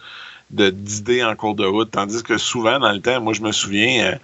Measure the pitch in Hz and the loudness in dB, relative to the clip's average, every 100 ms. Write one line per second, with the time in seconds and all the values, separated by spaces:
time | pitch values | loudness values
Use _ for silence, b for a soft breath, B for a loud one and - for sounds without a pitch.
0 | B B B B _ 104 101 95 101 104 | B B B B _ 2 2 2 -6 -6
1 | 104 123 117 107 110 104 98 101 110 - | 0 2 2 0 -2 0 0 0 0 -2
2 | 101 113 110 113 - 123 113 135 113 101 | -2 -4 -2 -2 0 0 2 4 2 2
3 | 120 127 110 107 110 107 98 101 113 127 | 0 0 0 -2 -2 -2 -2 2 2 2
4 | 101 - | 0 -2